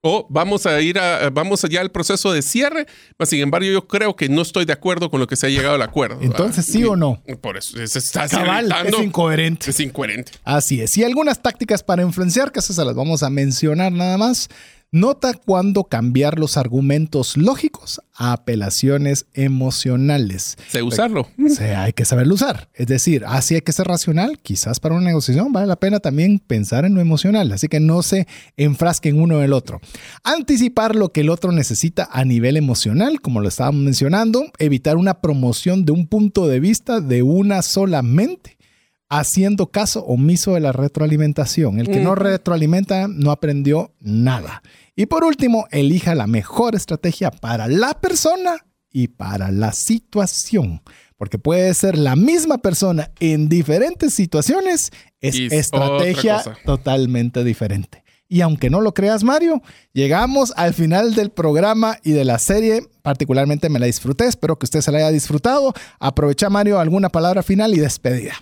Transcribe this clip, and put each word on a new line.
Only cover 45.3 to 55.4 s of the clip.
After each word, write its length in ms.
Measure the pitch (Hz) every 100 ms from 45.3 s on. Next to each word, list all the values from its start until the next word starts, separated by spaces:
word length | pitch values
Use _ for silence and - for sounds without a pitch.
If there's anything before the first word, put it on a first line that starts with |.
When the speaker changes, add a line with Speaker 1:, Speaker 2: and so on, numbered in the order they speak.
| 285 262 226 -
Speaker 2:
elija 440 | 147 139 175 175
la 120 | 165 104
mejor 480 | 113 - - 233
estrategia 560 | 214 - 156 175 - 175
para 380 | - 113 117 110
la 260 | 156 247
persona 720 | 302 370 349 311 359 359 330 _ _ _
y 180 | 135 120
para 420 | _ 98 101 95
la 220 | 98 107
situación. 1120 | - - 226 _ 208 185 - - 214 110 82 _ - _ _
Porque 220 | 104 104
puede 340 | - 175 185
ser 240 | 175 196 165
la 200 | 143 131
misma 420 | 233 339 320 269
persona 520 | 208 175 196 165 147 -
en 300 | 165 156 151
diferentes 640 | 175 147 156 277 359 320
situaciones, 760 | - 180 156 147 339 381 339 - - - _
es 140 | 135
Speaker 1:
Y 100 | 127